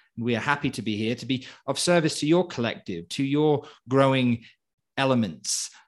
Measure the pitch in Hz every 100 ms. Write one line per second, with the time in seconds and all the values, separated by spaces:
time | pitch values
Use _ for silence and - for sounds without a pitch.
0 | _ - 117 113 101 143 139 - 107 104
1 | 110 120 120 131 - - - 135 - 175
2 | 156 - 147 175 180 - 113 - - 85
3 | 85 - 139 147 151 147 - - - 135
4 | 135 135 123 117 - _ _ _ _ -
5 | 135 123 104 76 - - - -